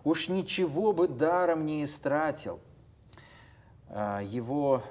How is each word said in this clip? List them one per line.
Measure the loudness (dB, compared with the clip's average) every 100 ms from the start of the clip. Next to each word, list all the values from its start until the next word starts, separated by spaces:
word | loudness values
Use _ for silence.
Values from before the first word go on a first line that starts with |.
Уж | 0 0 0
ничего | -2 -2 0 0 2 2
бы | 4 2
даром | 2 2 4 2 2 0
не | -2
истратил. | -4 -4 -2 0 0 -2 -6 -10 -12 -20 -20 -20 -20 -20 -20 -20 -20 -20 -20 -20 -14
А, | -6 -4 -4
его, | -4 -6 -4 0 2 2 0